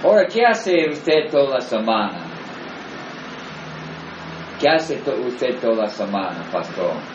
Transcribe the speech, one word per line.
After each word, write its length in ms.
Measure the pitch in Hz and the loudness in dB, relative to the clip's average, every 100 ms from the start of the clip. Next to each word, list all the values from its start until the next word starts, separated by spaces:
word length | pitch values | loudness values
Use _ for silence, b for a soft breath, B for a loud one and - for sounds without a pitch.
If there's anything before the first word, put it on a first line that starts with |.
Ahora, 220 | 156 208 185 | 6 6 6
¿qué 160 | 226 | 6
hace 460 | 240 214 190 170 156 | 4 4 4 4 4
usted 400 | 147 - 156 151 | 0 4 4 4
toda 240 | 147 139 127 | 4 4 2
la 60 | |
semana? 580 | 123 110 110 110 101 87 - - - - - - - - - - - - - - - 80 80 - - - - - - - | 0 -2 2 2 0 -4 -10 -12 -12 -12 -12 -12 -14 -14 -14 -14 -14 -12 -12 -12 -12 -12 -12 -12 -12 -12 -12 -12 -12 0
¿Qué 100 | 143 | 4
hace 280 | 160 - 127 | 4 2 -4
to-, 180 | 143 127 123 | -2 -2 -2
usted 320 | 123 127 117 | -2 -2 0
toda 220 | 117 110 | 2 2
la 60 | 104 | 0
semana, 540 | - 98 98 95 82 82 | -2 -2 -2 -4 -6 -6
pastor? 420 | 90 82 - 85 82 - | -6 -4 -2 -2 -2 -8